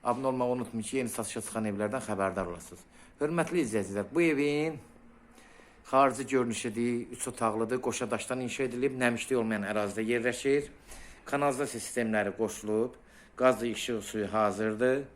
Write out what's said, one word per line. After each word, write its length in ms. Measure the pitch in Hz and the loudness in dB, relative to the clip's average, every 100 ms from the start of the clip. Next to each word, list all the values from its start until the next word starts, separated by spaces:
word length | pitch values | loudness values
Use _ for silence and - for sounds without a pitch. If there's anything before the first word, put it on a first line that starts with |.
Abunə 320 | - 120 135 | 0 0 0
olmağı 240 | 127 123 127 | 0 0 0
unutmayın 320 | 117 117 107 | -2 -6 -2
ki, 80 | 135 | -2
yeni 100 | 120 | -2
satışa 320 | - 110 117 - | -4 -6 -6 -6
çıxan 240 | 113 110 | -4 -2
evlərdən 320 | 98 104 117 - | 0 -2 -2 -4
xəbərdar 400 | 98 95 92 90 | -2 0 0 -4
olasınız. 320 | 85 - 87 - - - - | -8 -12 -18 -20 -20 -20 -4
Hörmətli 400 | 147 170 160 175 | -2 0 0 0
izləyicilər, 480 | 127 107 95 98 101 | 2 0 0 -4 -2
bu 160 | 160 165 | 2 2
evin 560 | 139 143 147 156 151 - - - - - - - - - - - | 4 2 0 -2 -4 -14 -20 -20 -20 -20 -20 -20 -20 -20 -20 2
xarici 420 | 131 139 120 127 | 6 6 4 0
görünüşüdür, 800 | 135 120 110 120 107 120 120 117 | 2 2 0 -4 0 0 0 -4
üç 160 | 120 - | -8 -8
otaqlıdır, 540 | - 113 107 110 127 | 0 0 0 0 0
qoşa 300 | 127 - 117 | -2 -2 -2
daşdan 280 | 110 - 127 | -4 -2 -4
inşa 220 | 123 - | -4 -2
edilib, 340 | 131 120 135 127 | -2 0 -2 2
nəmişlik 400 | 123 117 - 127 | 0 0 0 0
olmayan 300 | 110 107 101 | 2 0 0
ərazidə 320 | 107 104 98 | 0 0 -2
yerləşir. 720 | 113 120 120 117 135 139 143 - - - - - - | 0 2 0 0 2 2 0 -14 -18 -18 -18 -18 -6
Kanalizasiya 560 | 143 143 131 139 117 | 0 0 0 -4 -4
sistemləri 500 | - - 113 107 101 - | -6 -2 0 2 0 0
qoşulub, 580 | 110 - 107 107 123 - - - - - | -2 -2 -2 0 0 -4 -20 -20 -20 4
qazı, 300 | 127 110 117 | 6 6 0
işıq, 340 | 104 - 113 | -2 -4 -4
suyu 320 | 98 110 98 | -4 -4 0
hazırdır 720 | 107 104 98 110 107 127 135 139 | 4 2 2 0 2 2 2 -2